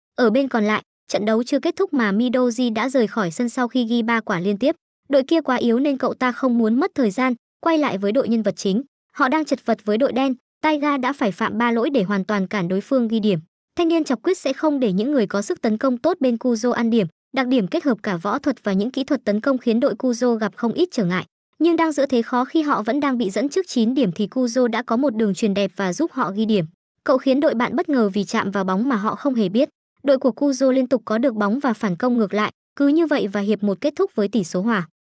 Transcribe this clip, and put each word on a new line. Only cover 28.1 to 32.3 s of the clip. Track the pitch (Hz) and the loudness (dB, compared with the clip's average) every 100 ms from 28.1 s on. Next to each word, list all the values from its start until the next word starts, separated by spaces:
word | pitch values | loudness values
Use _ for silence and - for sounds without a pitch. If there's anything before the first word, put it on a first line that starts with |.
| 202 | 0
chạm | 190 226 196 | -2 -2 -2
vào | 202 | -2
bóng | 190 190 262 | 0 0 0
mà | 214 | -2
họ | 214 | -2
không | 214 285 | -4 -2
hề | 233 185 | 0 0
biết. | 220 302 _ _ _ | 2 0 _ _ _
Đội | 285 269 | 0 2
của | 262 - | 2 0
Kuzo | 285 254 262 | 0 2 2
liên | 262 254 | 2 0
tục | 254 | -2
có | - 220 | -2 0
được | 262 | 0
bóng | 214 202 262 | 0 0 0
và | 269 | -2
phản | 214 208 165 | -2 -2 -2
công | 247 240 | 0 0
ngược | 196 | 0